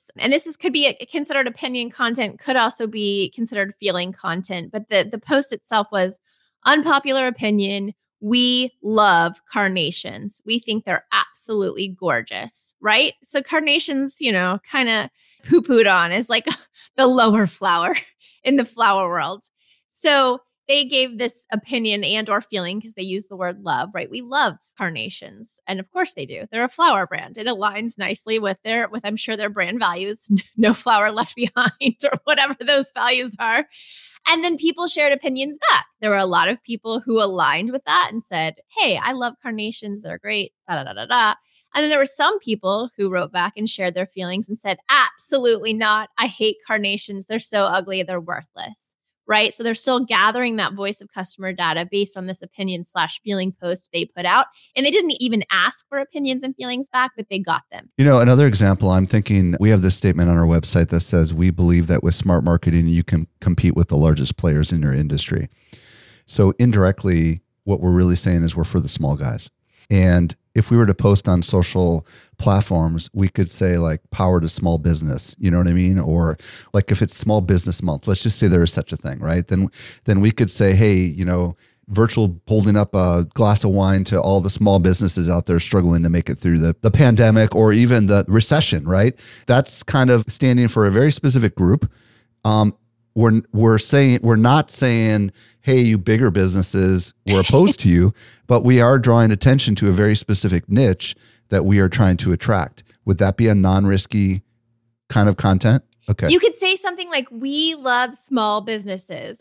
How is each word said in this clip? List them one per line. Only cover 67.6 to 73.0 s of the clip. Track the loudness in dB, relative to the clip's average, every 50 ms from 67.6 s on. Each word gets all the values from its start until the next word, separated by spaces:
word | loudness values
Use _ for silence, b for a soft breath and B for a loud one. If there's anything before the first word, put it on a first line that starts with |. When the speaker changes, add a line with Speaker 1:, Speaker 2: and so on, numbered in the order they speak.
| -6
Speaker 2:
what | -4 -2 0
we're | 2 2
really | 4 4 4 4 2
saying | 0 0 0 0 2 0
is | 0 -2
we're | -2 -4
for | -2 -2 -2
the | -2 -4
small | -4 -4 -2 -2 -2
guys. | -2 -4 -6 -6 -8 -12 -16 _ _ b b b b b b
And | 2 4 4 4 4 4 2 0 -4 _ _ _ -2
if | -2 0 4
we | 4
were | 4 4
to | 4 2
post | 2 2 2 2 2 2 0
on | 0 0
social | 0 0 0 0 0 0 0 0 0 0 0 -2 -4 b b b b b b b
platforms, | 0 2 2 2 0 0 0 0 0 0 -2 -4